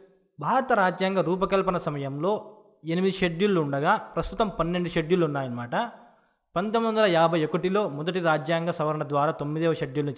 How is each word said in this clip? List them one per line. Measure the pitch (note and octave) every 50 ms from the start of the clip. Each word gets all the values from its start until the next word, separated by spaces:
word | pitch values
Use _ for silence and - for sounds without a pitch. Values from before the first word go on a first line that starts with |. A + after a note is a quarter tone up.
| - _ _ _ _ _ _ -
భారత | C#3+ D#3+ A#3 C4 B3 B3+
రాజ్యాంగ | A#3+ G#3 F#3 F#3 E3+ - F#3+ F#3+ G3 F#3
రూపకల్పన | D#3 D#3+ F#3 F#3 F#3+ F3 G3 F#3+ F3+ F#3 F3+
సమయంలో | E3 - D#3+ D3 C#3+ C#3 C3+ C#3 D3 D#3+ G3 G#3+ - - - - - - _ _ _ -
ఎనిమిది | D#3+ E3 F3+ F#3+ G3 F#3+
షెడ్యూళ్ళు | - - F3 D#3+ E3 G#3 G#3 F#3+ E3
ఉండగా | D3 C#3+ C#3 C#3 D3+ F3+ A3
ప్రస్తుతం | - - - - E3+ D#3+ - F#3+ - A3+ G3
పన్నెండు | - - D#3+ E3+ F3+ F3+ F3 E3
షెడ్యూళ్ళు | - E3+ D#3 D#3 F#3 F3+ E3
ఉన్నాయన్నమాట. | D3 C#3+ C#3 C3+ B2+ A#2+ A#2+ A#2+ A#2+ E3 G3+ A#3+ A3+ - - - - _ _ _ _ _ _ _ _ -
పంతొమ్మిది | E3+ G3 A3 G#3+ A#3 A3+ A3+ A3
వందల | A3 G#3+ F#3+
యాభై | E3+ D#3+ E3 E3 F3 E3 D3+
ఒకటిలో | D3+ - E3+ E3 F3+ F#3 G#3 G#3 D#3
మొదటి | C#3+ C#3+ D#3 F3+ E3+ F#3
రాజ్యాంగ | E3 D#3+ D#3 D3+ C#3+ D#3+ E3+ E3 E3+ F3
సవరణ | E3 - D3+ D#3 D3+ D#3
ద్వారా | D3+ C#3 D3 C#3 D3 D#3+
తొమ్మిదవ | D#3 - C#3+ D3 D3+ D#3+ E3 E3 D#3
షెడ్యూల్ను | D#3+ D#3 C3+ C3 D3+ C#3+ C#3+ B2+